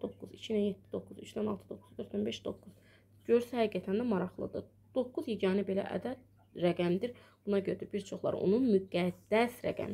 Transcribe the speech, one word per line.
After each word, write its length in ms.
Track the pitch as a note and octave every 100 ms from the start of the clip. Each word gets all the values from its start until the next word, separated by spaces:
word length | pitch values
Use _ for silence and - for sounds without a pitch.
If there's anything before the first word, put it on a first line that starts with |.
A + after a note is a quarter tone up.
doqquz, 320 | - - -
iki 200 | - -
ilə 80 | G#3+
yeddi, 220 | G3+ F#3+ -
doqquz, 260 | F#3+ - -
üç 140 | - A3
ilə 100 | G#3+
altı, 220 | G3 -
doqquz, 280 | G3 - -
dörd 180 | G#3+ G#3
ilə 140 | G#3+
beş, 120 | A3 -
doqquz. 320 | - - - - - _ - -
Görsə 320 | A#3 A#3+ A#3+
həqiqətən 400 | G#3+ F#3 F#3+ G3+
də 60 | B3
maraqlıdır. 560 | F#3 F3+ - - - - - -
Doqquz 360 | C4 B3 - B3+
yeganə 360 | G3 F#3+ G3 G3
belə 180 | G3 G3
ədəd 380 | F#3 A#3+ C4+ - - _ E3
rəqəmdir. 580 | F3 E3+ F3 F#3+ A#3+ - - _ G3+
Buna 160 | G3
görə 220 | - -
də 60 | -
bir 140 | G#3 -
çoxları 340 | - C#3 -
onu 200 | F3+ A3+
müqəddəs 1000 | C4 F#3+ F#3+ F3 F3+ - - G#3+ A#3+ - -
rəqəm 280 | - G#3